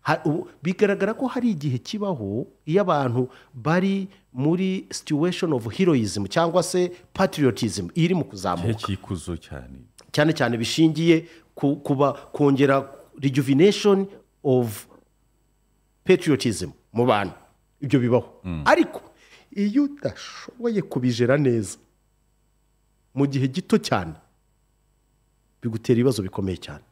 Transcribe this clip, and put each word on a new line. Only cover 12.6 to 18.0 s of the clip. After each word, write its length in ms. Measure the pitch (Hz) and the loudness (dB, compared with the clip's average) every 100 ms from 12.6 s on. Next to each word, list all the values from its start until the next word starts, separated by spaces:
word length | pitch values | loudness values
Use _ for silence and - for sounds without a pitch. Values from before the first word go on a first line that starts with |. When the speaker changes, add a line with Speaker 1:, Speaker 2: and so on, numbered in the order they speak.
| 139 135 135 - - - | 4 2 -2 -18 -20 -4
Speaker 1:
rejuvenation 840 | 139 131 131 139 196 202 208 196 196 - _ _ | 0 0 2 4 4 4 2 2 0 -10 _ _
of 440 | 147 127 120 101 - - _ _ _ _ _ _ _ _ _ _ | 0 2 0 -6 -16 -20 _ _ _ _ _ _ _ _ _ _
patriotism 680 | - 180 160 135 123 104 82 - _ | 2 2 4 0 0 -4 -8 -12 _
mu 140 | 110 123 | 0 2
bantu. 280 | 104 92 - _ _ _ _ | 2 0 -8 _ _ _ _
Ibyo 200 | 131 139 | 0 0